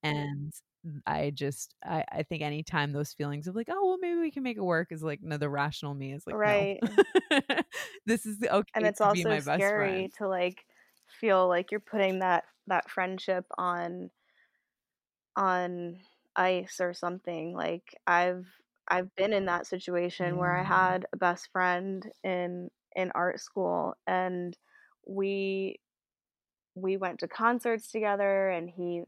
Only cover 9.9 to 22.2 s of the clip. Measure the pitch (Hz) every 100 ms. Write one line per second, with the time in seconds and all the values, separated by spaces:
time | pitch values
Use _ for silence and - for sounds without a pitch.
9.9 | 190 190 - 202 185 180 185 - _ _
10.9 | _ _ - 226 190 185 175 185 214 -
11.9 | 220 190 190 185 175 - _ - 185 -
12.9 | - 185 190 - 185 185 - 180 175 170
13.9 | 180 180 _ _ _ _ _ _ _ _
14.9 | _ _ _ _ - 190 180 180 175 175
15.9 | 175 - _ _ - 185 185 185 - 180
16.9 | 175 175 180 - 165 160 175 160 170 -
17.9 | - - 175 180 180 180 _ _ _ -
18.9 | 180 185 - 196 208 190 175 - 185 -
19.9 | 180 175 175 180 180 180 180 190 185 185
20.9 | 185 185 190 180 175 - 190 180 180 190
21.9 | 190 214 -